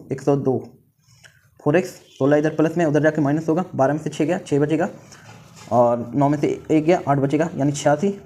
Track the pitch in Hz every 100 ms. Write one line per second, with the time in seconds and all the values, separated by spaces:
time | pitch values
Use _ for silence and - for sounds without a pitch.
0 | - - - 143 135 127 - - _ _
1 | _ _ - _ _ _ 147 165 185 -
2 | - - 135 147 151 156 160 170 160 147
3 | 151 156 139 151 160 156 180 135 135 151
4 | 151 - 151 185 - 143 151 156 190 -
5 | - - - - - - - 117 120 120
6 | 113 131 139 147 147 - - 156 156 180
7 | - 139 139 151 165 139 139 143 147 147
8 | 196 196